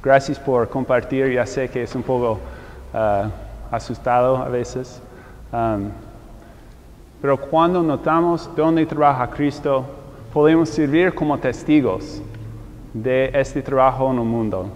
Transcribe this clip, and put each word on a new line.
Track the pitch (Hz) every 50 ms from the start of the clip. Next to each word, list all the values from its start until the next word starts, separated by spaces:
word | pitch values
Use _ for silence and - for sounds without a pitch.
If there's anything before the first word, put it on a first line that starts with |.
Gracias | - 135 135 139 135 - 143 -
por | - 143 131 123 117 101
compartir, | - 135 127 - 131 123 117 - 135 131 135 135
ya | 123 120 120
sé | 101 - 139 131 120
que | - 127
es | 120 113 -
un | 131
poco, | 117 - 131 123 120 117 110 101 - - - - - - - - - -
ah, | - 110 110 107 104 98 101 107 104 - - - - - - -
asustado | - 113 - - 120 - - 127 120 123 123 131 131
a | 127 131 -
veces. | 123 123 120 - - 131 131 131 - - - - - - - - - - - -
Am, | - 120 117 113 110 104 98 104 101 - - - - - - - - - - - - - - - - - - - - - - - - -
pero | - 139 139
cuando | 131 - - - 160 165 170 180 180
notamos | 170 160 143 - - 156 156 165 170 170 170 165 - - -
dónde | 151 151 160 165 165 160
trabaja | 160 156 147 151 147 139 127 123 120
Cristo, | - - 147 143 135 - - 147 139 131 127 131 - - - - - - - -
podemos | - 151 147 156 160 165 165 156
servir | - - 156 143 143 160 180 185 -
como | - 160 151 143 135
testigos | - 131 120 - - - 151 151 127 113 92 92 - - - - - - - - - - - - - - - - - - -
de | 113 107 127 127 131 131 131 -
este | 143 135 - - 143
trabajo | 131 131 135 131 131 135 127 127 135 131
en | 127 123
el | 117
mundo. | 113 117 117 113 107 98 95 92 101 -